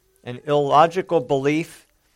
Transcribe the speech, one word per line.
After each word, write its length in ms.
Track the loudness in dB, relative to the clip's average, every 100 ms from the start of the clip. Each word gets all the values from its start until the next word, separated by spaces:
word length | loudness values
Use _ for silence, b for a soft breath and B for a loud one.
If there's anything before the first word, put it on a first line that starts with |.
| _ _
"An 180 | -16 -14
illogical 760 | -4 -2 2 4 4 0 -2 -4
belief 680 | -2 -2 0 -2 -6 -14 _ _ _